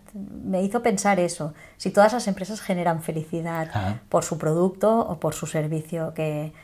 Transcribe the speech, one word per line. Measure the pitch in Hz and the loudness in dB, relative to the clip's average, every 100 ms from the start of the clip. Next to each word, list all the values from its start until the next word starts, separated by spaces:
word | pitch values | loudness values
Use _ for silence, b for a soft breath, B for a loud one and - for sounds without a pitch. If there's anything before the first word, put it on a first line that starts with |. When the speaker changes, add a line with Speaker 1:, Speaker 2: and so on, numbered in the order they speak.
| - | -14
Speaker 1:
Me | 208 196 - - 185 | -14 -12 -10 -2 0
hizo | 196 240 | 0 2
pensar | 240 202 202 196 | 2 2 4 4
eso, | 175 - 156 - B B | 2 0 -8 -8 B B
si | - | 0
todas | 202 208 | 6 6
las | 240 208 | 6 -2
empresas | 190 185 208 | -2 -4 -6
generan | - 180 170 165 | -2 0 0 0
felicidad | 160 160 156 170 165 165 160 | -2 -6 -4 -4 -4 -4 -2
Speaker 2:
Ajá. | - 95 113 - | -2 -2 -4 0
Speaker 1:
por | 160 | 0
su | 160 160 | 0 -2
producto | 156 160 185 190 208 226 | 0 2 2 2 2 4
o | - 165 | 2 -2
por | 160 | -4
su | - 156 | -4 -4
servicio | 160 151 156 156 170 160 | -2 -2 -2 -4 -6 -4
que, | 160 156 151 156 - | -4 -2 -2 -6 -10